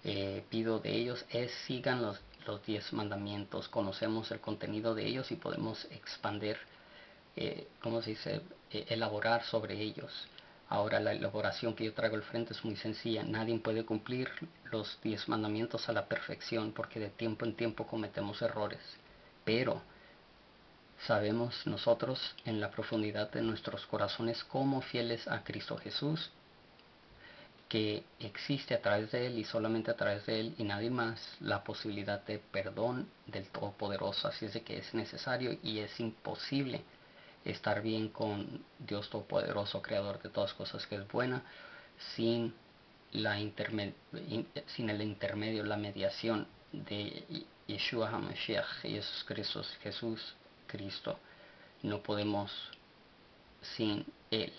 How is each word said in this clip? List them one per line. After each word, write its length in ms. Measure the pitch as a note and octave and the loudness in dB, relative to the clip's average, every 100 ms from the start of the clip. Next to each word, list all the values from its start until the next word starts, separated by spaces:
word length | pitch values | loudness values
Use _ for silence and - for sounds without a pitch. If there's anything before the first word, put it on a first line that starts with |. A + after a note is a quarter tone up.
eh, 400 | - G2+ G2 G2 - | 0 0 0 -2 -2
pido 300 | A2+ A2+ A2 | 0 2 2
de 160 | G#2+ G#2+ | 2 2
ellos 300 | A#2+ A#2+ - | 2 -2 -2
es 220 | A#2 B2 - - | -2 0 -2 -4
sigan 360 | B2+ C3 B2 | 0 2 2
los, 180 | A2+ G2 - - - | 2 -2 -10 -12 -6
los 200 | G#2 - | -6 -2
diez 260 | G#2 - | -2 0
mandamientos". 720 | A2+ G#2 G2+ G2+ G#2 G2+ F#2 - | -2 -2 -2 -2 -4 -4 -6 -2
Conocemos 600 | A#2+ G2+ F#2+ A2 A2 G#2+ | 0 0 0 0 0 0
el 80 | A2 | -4
contenido 560 | - G#2 G#2 G#2 A2+ A2 | -4 -4 -2 0 0 0
de 100 | G#2 | 0
ellos 260 | B2+ B2+ | 0 -2
y 40 | E3+ | -4
podemos 500 | - - A2 B2 - | -2 -2 -2 -2 -8
expander, 680 | - - - G#2+ G#2 G#2+ A2 - - - - - - - - | -10 -10 -4 -2 0 0 -2 -6 -16 -20 -20 -20 -20 -12 -4
eh, 320 | - - - - | -2 -2 -8 -6
¿cómo 200 | A#2 A#2 | 0 0
se 100 | A2 | 0
dice? 300 | A2 - G#2 - - - | -4 -2 -2 -4 -16 -6
Eh, 140 | G#2+ - | -6 0
elaborar 540 | A2+ A2+ G#2 A2+ A#2 | 0 2 2 4 4
sobre 360 | - A2+ G#2 G2+ | 4 0 0 -2
ellos. 480 | G#2+ - - - - - - - - | -2 -4 -8 -10 -12 -16 -20 -20 -2
Ahora, 300 | G#2 G#2 G#2+ | 2 4 4
la 140 | G#2+ | 4
elaboración 600 | G#2+ - G#2+ G#2 - A#2+ | 2 0 2 0 2 0
que 120 | G#2+ A2 | 0 -2
yo 80 | |
traigo 220 | - A2+ A2 | 2 2 2
al 60 | |
frente 320 | G#2 A#2 A#2 | 0 -2 0
es 100 | - | -2
muy 120 | A2+ G2+ | -2 0
sencilla. 480 | A2 G#2+ A#2 A2 | -2 0 2 2
Nadie 340 | - A2 A2+ A#2 | 4 2 4 2
puede 260 | A2+ A2 A2+ | 4 2 2
cumplir 440 | A2 G#2 B2+ B2+ - E3 - - | 0 2 0 0 -2 -8 -10 -4
los 280 | A2+ G#2 - | -2 -2 -2
diez 260 | A2 G#2+ - | 0 0 2
mandamientos 600 | A2+ G#2+ G#2+ A#2 A2+ - | 2 4 2 0 0 2
a 40 | |
la 120 | G#2+ - | 0 2
perfección 680 | A2+ - - - A#2 G#2+ | -2 -2 -6 -2 0 0
porque 260 | G#2+ A2+ - | -2 -4 -2
de 100 | G#2 | -4
tiempo 340 | - A2+ G#2+ | 0 -2 0
en 120 | A#2 A2+ | -2 2
tiempo 320 | A#2+ G#2+ A2+ | 0 0 -4
cometemos 540 | A2+ G#2 - G#2 G#2 | -2 -2 -2 -2 0
errores. 360 | G2 G#2+ G#2 F#2+ - - - - - - | 0 2 -2 -2 -12 -16 -18 -20 -20 -6
Pero 380 | - A2+ B2+ - - - - - - - - - - - - - - | 4 6 6 2 -2 -20 -20 -20 -20 -20 -20 -20 -20 -20 -20 -10 4
sabemos 600 | A2 G#2 A2+ A#2+ - - | 6 6 4 2 -2 -4
nosotros 680 | G#2 - A#2 A#2 C3 - - - | 0 4 4 4 0 -4 -6 -2
en 140 | A2 | 0
la 120 | G#2 | 0
profundidad 600 | - A2 A2+ G#2+ G#2 G#2+ | -2 0 2 2 2 0
de 100 | B2+ | 2
nuestros 440 | A2+ G#2 - G#2+ - | 0 0 -2 -6 -2
corazones 580 | G#2+ G2+ - A2+ A#2 | 2 2 2 0 0
como 380 | - C3 C3+ C#3 | -2 2 4 2
fieles 460 | - B2 A#2 A#2 - | 2 0 2 0 0
a 160 | G#2+ | -2
Cristo 340 | - G#2 - A2+ | -2 -6 -4 -4
Jesús, 520 | - - C#3+ D#3+ - - - - - - - - - - - - - - - | -4 0 2 0 -2 -10 -20 -20 -20 -20 -20 -20 -20 -20 -18 -18 -20 -20 0
que 340 | A2 G#2+ G#2 - - | 2 4 2 -4 -12
existe 540 | G#2+ - - C#3+ - | -10 -8 0 0 2
a 80 | A#2+ | 2
través 300 | G2+ G#2 A2 | 4 4 4
de 160 | B2 B2 | 0 2
Él 100 | A#2+ | 0
y 80 | G#2+ | 0
solamente 460 | A#2 G#2+ A2+ A2 | 2 4 4 2
a 40 | A#2 | 2
través 300 | G2+ G#2 - | 2 2 2
de 140 | A2 | 0
Él 160 | A2+ - | 0 0
y 60 | |
nadie 260 | G#2 G2+ A2+ | 0 2 2
más 480 | B2+ A#2 G#2+ - - | 2 0 -2 -8 -6
la 240 | G2 G2+ | 0 0
posibilidad 580 | - G#2 A2 G2+ G2 G2+ - | 0 -4 -2 -2 0 -2 -2
de 140 | G#2 | -6
perdón 680 | - G2 G2 F#2 A2+ B2+ G#3 - - | -2 2 2 4 4 4 -2 -8 -8
del 200 | G#2 G2 | -6 -4
Todopoderoso. 800 | - G2+ G2 G2+ G2 G2 G2 - | -2 -4 0 0 2 2 2 0
Así 180 | - A2 | 0 -2
es 80 | |
de 100 | A2+ | -4
que 140 | - - | -4 -6
es 160 | - | -2
necesario 640 | A2+ A2 - - B2 B2+ - | -2 -2 -4 0 2 2 0
y 160 | A2 G#2+ | -2 -2
es 200 | G#2 - | -2 -2
imposible 840 | A#2 - - - - C#3 C3+ - - - - - - - - | -4 -2 -6 -4 0 0 2 -2 -8 -20 -20 -20 -20 -8 -6
estar 360 | G2+ - G#2 | -2 2 2
bien 280 | A2 A2 A2 | 4 2 0
con 560 | - A2 G#2 G2+ - - - | 0 0 0 -2 -6 -12 -14
Dios 300 | A#2 G#2 G2+ | -4 -4 -2
Todopoderoso, 720 | A2 G#2+ G2 - G#2 G2+ G2+ | -6 2 2 2 0 0 -2
Creador 400 | - G#2 G2+ G2+ | 0 0 0 -4
de 80 | G2+ | -4
todas 240 | - G2 | 0 0
cosas, 320 | - G2 G2+ - | -2 -6 -6 -4
que 100 | G#2 | -6
es 120 | G2 | -2
buena, 360 | A2+ B2+ B2+ B2+ - - - - - - - | 0 2 0 -4 -14 -14 -16 -18 -16 -10 2
sin 380 | A2+ A#2 A#2 - - - - - - | 4 6 2 -2 -18 -20 -20 -20 -6
la 260 | - G#2+ G2+ | 0 2 2
interme-, 540 | G#2+ G2+ G#2 A2 G2 - - A2 F3 | 0 -2 0 0 0 -4 -10 -10 -2
in-, 200 | A2+ - - - | -2 -2 -6 -8
sin 240 | - A2+ | -2 0
el 120 | G#2 | 2
intermedio, 600 | G#2+ G#2 G2+ G2+ G#2+ A2 | 0 0 -2 0 0 0
la 140 | G#2 G#2 | 0 0
mediación 720 | G#2 G2 G2 - A2+ A2 G2+ - - | 0 0 0 2 2 2 0 -10 -12
de 720 | G2+ G2+ G#2 G#2 - - E2 - - - | -10 -4 -4 -4 -6 -8 -8 -8 -16 -8
Yeshua 420 | G#2 - A#2+ A2+ | -2 0 2 2
HaMashiach, 560 | A2 F#2+ - - G#2+ - - | 2 -2 -2 0 2 0 -2
Jesús 420 | - G#2+ - - - | -2 -2 -2 -6 -4
Cristo, 380 | G#2 G2+ G2+ F#2+ - | -2 -2 -2 -4 -6
Jesús 540 | G#2 - A#2 A2 - - - - - | -6 -2 -2 -2 -6 -12 -20 -20 -10
Cristo. 520 | - G2+ - - A2 - - - - - - | -6 -6 -4 -4 -4 -8 -20 -20 -20 -20 -4
No 180 | G#2 G#2 | 0 0
podemos 500 | - G#2 G#2 G2+ G2+ - - - - - - - - - - - - - | 0 2 4 2 0 -4 -8 -12 -18 -20 -20 -20 -20 -20 -20 -16 -12 0
sin 300 | A2 G#2 - - - | 2 2 -2 -12 -2
Él. 220 | A2 - | 0 0